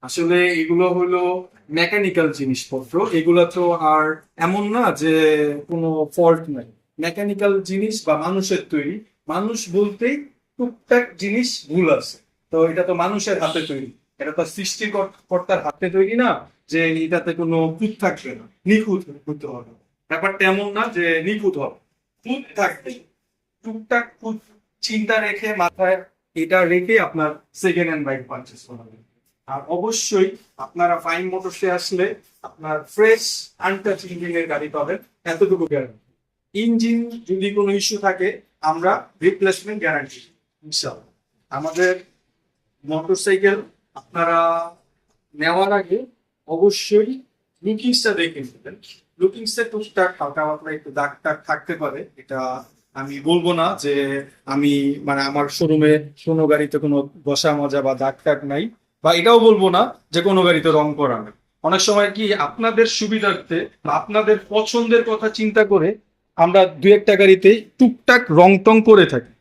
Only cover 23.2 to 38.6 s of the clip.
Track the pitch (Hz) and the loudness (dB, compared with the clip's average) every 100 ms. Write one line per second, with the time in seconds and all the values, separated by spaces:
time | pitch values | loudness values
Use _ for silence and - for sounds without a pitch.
23.2 | _ _ _ _ 226 220 220 240 233 _ | _ _ _ _ -14 -14 -4 -4 -4 _
24.2 | 220 220 _ _ _ _ - 220 214 220 | -12 -12 _ _ _ _ -6 -4 0 -2
25.2 | 208 202 214 214 175 - 185 185 185 _ | -2 -6 -6 -2 -2 0 -2 -2 -4 _
26.2 | _ - 160 185 175 180 180 226 175 160 | _ -8 0 2 2 0 2 0 2 -2
27.2 | 151 151 _ - 190 175 170 156 143 131 | -4 -4 _ -4 -2 0 -2 -2 -4 -6
28.2 | 123 131 - 120 - 123 110 110 _ _ | -8 -14 -16 -20 -20 -20 -20 -20 _ _
29.2 | _ _ - - - 175 220 226 - 202 | _ _ -12 -12 -6 -4 -2 -4 -2 0
30.2 | 190 - _ _ - 170 175 175 170 170 | 0 -2 _ _ -14 -2 0 0 -2 -4
31.2 | 185 185 185 175 190 180 - 185 196 220 | -4 -6 -8 -4 -2 -2 -4 -2 -2 -4
32.2 | _ _ - _ 156 156 151 - 220 226 | _ _ -20 _ -8 -6 -8 2 4 4
33.2 | - - - _ 185 196 208 190 185 175 | 0 -8 -12 _ -4 -4 -4 -4 -6 -10
34.2 | 175 170 165 147 151 151 147 196 _ _ | -6 -4 -4 -6 -6 -6 -6 -6 _ _
35.2 | 170 165 196 185 160 143 127 - _ _ | -8 0 0 0 -2 -4 -6 -14 _ _
36.2 | _ _ _ 202 226 226 226 233 233 233 | _ _ _ -4 0 0 0 0 -2 -10
37.2 | - 190 196 202 202 202 196 214 202 185 | -6 -4 -2 0 0 0 -2 -2 -2 -2
38.2 | 185 - _ _ | -4 -6 _ _